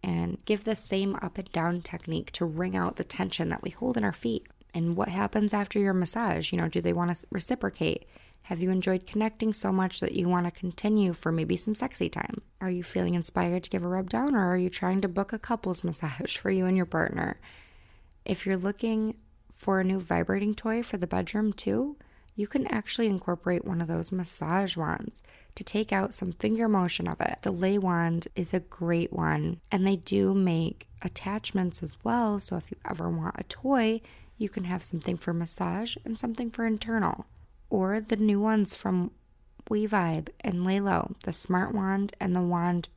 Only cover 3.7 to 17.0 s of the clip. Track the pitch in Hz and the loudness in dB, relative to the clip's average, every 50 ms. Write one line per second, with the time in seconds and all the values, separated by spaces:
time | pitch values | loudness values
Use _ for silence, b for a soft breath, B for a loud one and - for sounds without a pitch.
3.7 | - - - 254 247 233 214 202 175 - - 233 226 214 - - - _ - - | -8 -4 -2 -2 0 2 0 0 -2 -2 -2 -2 -2 -2 -6 -10 -20 _ -20 -10
4.7 | - 170 165 170 170 175 202 208 175 190 208 202 - 214 208 208 208 208 202 196 | -4 -2 0 0 2 0 0 -2 0 -2 -2 0 2 2 2 4 2 0 0 0
5.7 | - 208 202 196 190 185 180 160 - 220 240 208 170 160 165 - - 175 170 165 | 2 2 4 4 4 4 4 4 2 2 2 0 0 0 -2 -2 0 0 0 0
6.7 | - 175 165 175 175 170 175 175 175 - - - - 190 - - 247 254 - 196 | 0 0 0 2 2 2 2 0 0 -2 -6 -6 -4 -2 0 0 0 0 -2 -4
7.7 | - - 160 160 160 - - B B B B B B B B - 185 165 175 185 | -4 -2 -2 -2 -2 -2 -6 B B B B B B B B -8 -4 -2 0 2
8.7 | 185 185 180 190 185 180 185 - - 208 214 220 220 - 226 220 214 - - 196 | 2 2 2 2 0 0 -2 -4 -2 0 0 0 -2 -2 -2 0 0 0 0 2
9.7 | 190 190 185 185 - - - - - - 180 175 180 175 175 175 - - - 180 | 2 2 2 0 0 -2 -4 -2 0 0 2 2 2 2 2 0 -4 -4 -6 -6
10.7 | 170 - - 208 214 214 202 180 170 - - 170 165 165 160 160 175 175 - - | -6 -2 0 2 4 4 4 4 2 0 -2 0 0 0 2 0 0 0 0 0
11.7 | 214 - - 269 - - 185 170 - - - - - - - - _ _ - 190 | 0 0 -2 -4 -2 -2 -4 -2 -2 -4 -6 -6 -6 -10 -12 -16 _ _ -4 -4
12.7 | 180 175 175 - - 190 180 175 175 175 165 - - 185 180 175 175 180 175 - | -2 -4 -4 -4 -2 0 0 2 2 2 0 0 0 2 0 2 0 0 -2 -2
13.7 | - 190 170 175 180 185 190 185 - 226 254 294 285 226 190 180 180 185 180 180 | -4 -2 -2 0 -2 -2 -2 0 0 0 2 2 2 4 4 4 4 2 2 0
14.7 | - - - 180 185 196 190 190 170 196 196 196 - 214 - - 240 220 - 190 | -2 0 0 2 2 2 0 0 0 0 -2 -2 -4 -8 -4 -4 -4 -2 0 -2
15.7 | 180 - - 175 160 - - 156 135 127 262 - - - - 202 190 190 185 185 | -2 0 -2 -2 -2 -2 -4 -4 -4 -4 -4 -4 -4 -2 0 0 2 2 4 4
16.7 | 185 190 180 175 - 165 | 4 2 2 2 0 0